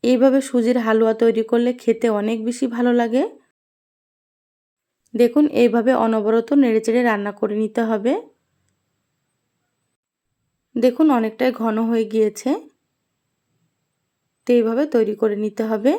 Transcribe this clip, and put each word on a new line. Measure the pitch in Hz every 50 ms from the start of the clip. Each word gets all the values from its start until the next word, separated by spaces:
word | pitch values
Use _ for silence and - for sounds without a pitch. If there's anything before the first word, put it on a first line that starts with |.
| -
এইভাবে | 240 254 233 254 269 254 269
সুজির | 262 - - 240 226 233 247
হালুয়া | 247 220 226 220 220 226 226 220
তৈরি | 220 233 226 220 226 220
করলে | 220 247 233 240 240 247
খেতে | 247 - 233 226 226 - 233
অনেক | 214 208 208 214 233 220 220
বেশি | 240 240 - 269
ভালো | 240 233 233 240 247 240
লাগে। | 240 233 220 233 262 349 466 - - _ _ _ _ _ _ _ _ _ _ _ _ _ _ _ _ _ _ _ _ _ _ _ _ _ _ _ _ _ _ _ _ _ _ -
দেখুন | 226 240 240 240 294 302 294 -
এইভাবে | 226 240 226 202 240 214 254 254
অনবরত | 233 226 226 226 220 202 214 220 233 226 - 285
নেড়েচেড়ে | 285 269 233 220 220 220 233 226 247 247
রান্না | 240 214 202 202 208
করে | 202 - - 202 208
নিতে | 214 220 214 214 233
হবে। | 226 220 226 208 208 247 294 453 466 - _ _ _ _ _ _ _ _ _ _ _ _ _ _ _ _ _ _ _ _ _ _ _ _ _ _ _ _ _ _ _ _ _ _ _ _ _ _ _ _ _ _ _ _ _ _ _ _ _
দেখুন | 240 226 254 247 - 311 311
অনেকটাই | 269 233 220 220 220 - 254 254
ঘন | 247 - 226 226 214 220 226
হয়ে | 226 233 226 220
গিয়েছে, | 208 214 220 214 214 208 - - 262 302 453 - - _ _ _ _ _ _ _ _ _ _ _ _ _ _ _ _ _ _ _ _ _ _ _ _ _ _ _ _ _ _ _ _ _ _ _
তো | - 247
এইভাবে | 240 220 220 226 247 302
তৈরি | 302 - 233 220 202 208
করে | 208 226 214 208
নিতে | 202 214 214 208 - 220
হবে। | 220 220 214 208 269 330